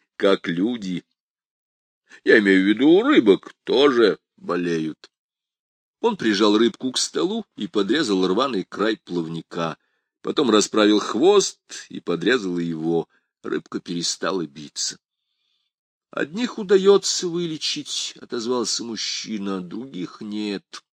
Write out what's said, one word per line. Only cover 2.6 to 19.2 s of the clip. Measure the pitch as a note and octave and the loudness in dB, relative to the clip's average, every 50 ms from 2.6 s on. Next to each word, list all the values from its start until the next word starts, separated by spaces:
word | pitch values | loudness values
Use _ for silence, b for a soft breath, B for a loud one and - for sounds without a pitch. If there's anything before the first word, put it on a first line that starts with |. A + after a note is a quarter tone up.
| F#2 | 4
в | G2 | 4
виду, | A2 A2 C3 D3+ | 2 4 4 4
у | E3+ F#3+ A#3 | 6 6 4
рыбок | C#4 D4+ G3+ B2 G#2 F#2 E2+ - - - _ _ | 4 4 4 6 6 4 2 0 -6 -20 _ _
тоже | - G2 A#2+ C#3+ D3 B2+ A#2+ A2+ F#2+ D#2+ - _ _ _ _ | -2 2 2 4 4 4 4 4 4 2 0 _ _ _ _
болеют». | F#2+ F#2+ E2+ F2+ F2 F2 E2 D#2+ D#2+ D#2 D2 _ - - _ _ _ _ _ _ _ _ _ _ _ _ _ _ _ _ _ _ | -10 -6 -6 -4 -2 -2 -2 -2 -4 -6 -8 _ -18 -20 _ _ _ _ _ _ _ _ _ _ _ _ _ _ _ _ _ _
Он | - A#3 A3+ | -2 -2 -2
прижал | - - A2+ G#2 F#2+ A2 G#2 G#2 G#2+ | -2 0 0 2 2 4 4 4 4
рыбку | A#2+ A#2 - - - C3 | 4 2 0 -2 -6 -6
к | B2 - | -4 -4
столу | - - - - E3+ F3+ A3 A#3 G#3 _ _ | -6 -4 -2 -2 -2 -2 -4 -6 -10 _ _
и | - G#3 F3+ | -12 -10 -4
подрезал | - G#3+ G3 G3 - D#3 D#3 A2+ G2 F#2 F#2 F2+ | -2 -2 0 0 0 0 0 0 0 0 0 0
рваный | F#2 G#2+ C3+ C#3 A#2+ F#2+ F2 | 0 0 0 -2 -2 -4 -6
край | - - F2+ G2 A2+ A2+ - | -6 -4 -2 -2 -2 -2 -4
плавника. | _ - F2 F2 D#2+ D#2+ E2 E2 - _ - F2 E2 D#2+ D#2 - _ _ _ _ _ _ _ _ | _ -8 -6 -6 -6 -6 -8 -10 -12 _ -8 -6 -6 -6 -6 -10 _ _ _ _ _ _ _ _
Потом | - - G#2+ - D3+ A#2 | -10 -6 -2 -2 2 4
расправил | G#2+ G#2 G2 - - A2 G#2 G#2 G#2+ G2+ | 4 4 4 2 2 4 4 4 4 2
хвост | - - - G#2+ D3 F#3+ G#3 G3 F#3+ - - _ _ - - - - - | 0 -2 -2 2 4 4 6 4 4 2 -2 _ _ -20 -20 -18 -16 -16
и | - - | -16 -10
подрезал | - - F2 E2+ E2+ G2+ B2+ B2+ G2+ F#2 F2 F2 | -6 -6 -4 -2 0 0 0 0 0 -2 -4 -4
его. | E2+ E2+ E2 D#2 D#2+ E2 E2 E2 D#2 - _ _ _ _ _ _ | -4 -4 -4 -4 -2 0 0 0 -2 -4 _ _ _ _ _ _
Рыбка | - - - D#2+ D#2+ _ - G2+ | -10 -6 -6 -6 -6 _ -10 -10
перестала | - - F2+ E2+ E2+ - - - F#2 E2+ F2+ F#2+ E2 | -8 -8 -8 -6 -6 -6 -6 -6 -6 -4 -4 -4 -6
биться. | D2 C#2 D#2 D2 C#2+ - - - - - - _ _ _ _ _ _ _ _ _ _ _ _ _ _ _ _ _ _ _ _ _ _ | -8 -10 -16 -20 -16 -12 -10 -8 -8 -10 -12 _ _ _ _ _ _ _ _ _ _ _ _ _ _ _ _ _ _ _ _ _ _
«Одних | - - - C#3 D#3+ G#3+ B3 - - - | -8 -6 -6 -6 -6 -6 -6 -6 -6 -8
удаётся | G#3+ F3+ G3+ F#3+ F#3 G3 G3+ F#3+ - - - - - F3 | 0 2 2 4 6 6 6 4 4 0 -4 -4 -4 -4
вылечить», — | E3 F3 F3 E3 D#3 D3+ - - - D3+ C#3+ - - - - - - - | -4 -4 -4 -6 -6 -6 -6 -6 -6 -8 -8 -8 -8 -8 -8 -8 -10 -14
отозвался | - - - A#2+ A2 A#2 B2+ B2 A2 G2 - - A#2+ | -12 -10 -8 -6 -4 -2 -2 -2 -2 -2 -4 -6 -6
мужчина, — | A#2 A2+ G2 - - - - | -8 -8 -8 -8 -8 -8 -8